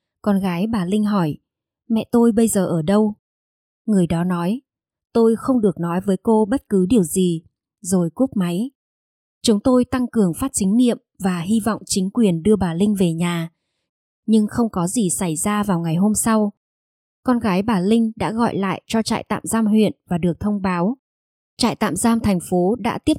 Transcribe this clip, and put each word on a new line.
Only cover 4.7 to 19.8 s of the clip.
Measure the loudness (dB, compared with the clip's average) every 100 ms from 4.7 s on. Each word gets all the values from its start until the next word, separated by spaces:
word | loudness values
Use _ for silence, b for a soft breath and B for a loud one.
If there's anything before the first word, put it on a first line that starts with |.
| _ _ _ _
"Tôi | 2 2 2
không | 0 0
được | 0 -2
nói | -2 -4 -2
với | -2
cô | 2 2 2
bất | -2 -2
cứ | 0 2
điều | 2
gì," | 2 0 0 -2 -8 _ _ _
rồi | -2 0 0
cúp | -2 -2 0
máy. | -4 -2 -6 _ _ _ _ _ _ _
Chúng | 0 2
tôi | 4 2 2
tăng | -2 -2
cường | 0 0
phát | 0 -4
chính | -2 0 2
niệm | 2 0 _ _
và | -4 -4
hy | 0 0 0
vọng | -6 -4
chính | -2 -2
quyền | 2 2 2
đưa | 2 2
bà | 0
Linh | 0 0 2
về | 0
nhà. | 0 -2 -2 -6 _ _ _ _ _ _ _ 2
Nhưng | 2 2
không | 0 -2
có | 0 -2
gì | 0 -2
xảy | -2 -4 -4
ra | -2 -2
vào | -2 -2
ngày | -2 0
hôm | 0
sau. | 0 0 0 0 -4 _ _ _ _ _ _
Con | -2 -2
gái | 0 0
bà | 0 0
Linh | 2 2 2 -2
đã | -6
gọi | -2 -2 0
lại | -4 -6 _
cho | -4
trại | -2 -4 -4
tạm | -8 -4
giam | -2 2
huyện | 4